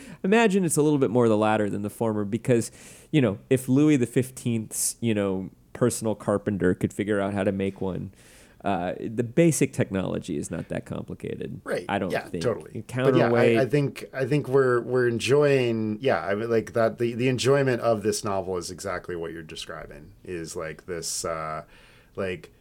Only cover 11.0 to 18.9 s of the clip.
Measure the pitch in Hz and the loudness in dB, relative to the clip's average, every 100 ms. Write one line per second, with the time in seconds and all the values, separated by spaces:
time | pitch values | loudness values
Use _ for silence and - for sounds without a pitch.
11 | - - - - - 95 - 143 90 101 | -10 -10 -8 -8 -8 -10 -8 -6 -4 -2
12 | 95 - - 90 101 104 - 113 - 127 | -2 -4 -6 -4 -2 -4 -6 -14 -8 -2
13 | 131 127 117 120 117 113 117 147 139 - | 2 4 4 4 4 4 4 2 0 -4
14 | - 131 127 147 123 135 131 120 113 127 | -12 -6 0 0 2 4 4 2 2 2
15 | 123 117 98 143 147 135 123 113 110 107 | 2 0 2 4 6 4 2 0 -2 -2
16 | 127 95 82 104 117 113 107 117 113 107 | 0 0 0 -2 0 0 0 0 0 0
17 | 120 117 127 127 123 139 135 117 117 110 | -2 0 0 2 2 4 4 2 2 2
18 | 104 101 107 98 90 92 82 90 98 | 0 -2 -2 -4 -2 -4 -6 -8 -6